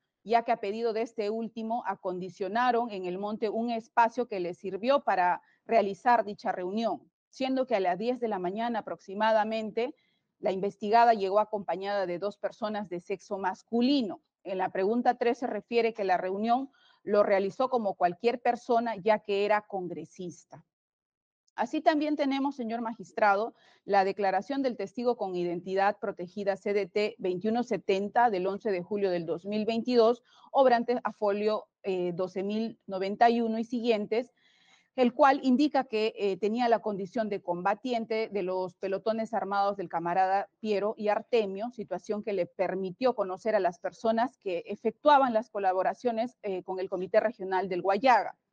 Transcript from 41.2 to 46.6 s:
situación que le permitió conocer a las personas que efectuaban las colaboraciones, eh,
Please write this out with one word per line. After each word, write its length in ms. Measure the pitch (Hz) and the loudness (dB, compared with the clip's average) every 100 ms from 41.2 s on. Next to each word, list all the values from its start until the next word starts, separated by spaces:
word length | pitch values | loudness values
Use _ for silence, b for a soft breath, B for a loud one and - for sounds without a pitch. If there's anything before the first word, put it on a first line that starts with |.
| - 240 208 190 233 | 0 0 0 -4 -8
situación 520 | 240 202 180 - 208 | -10 -8 -8 -6 -6
que 100 | 208 | -4
le 120 | 196 175 | -2 -4
permitió 720 | - 180 185 190 180 254 240 | -2 -4 -2 -6 -2 0 0
conocer 400 | 190 185 226 214 | -4 -4 0 2
a 40 | |
las 200 | 180 180 | 0 -2
personas 580 | 185 175 226 226 240 - | -8 -4 0 0 0 -4
que 240 | 202 165 - | -6 -6 -6
efectuaban 640 | 202 226 - 294 285 262 | -6 -4 0 4 6 6
las 160 | 220 240 | 2 -2
colaboraciones, 880 | 208 196 185 185 196 247 226 247 - | -2 0 2 0 0 -2 -2 -4 -6
eh, 200 | 208 185 | -6 -6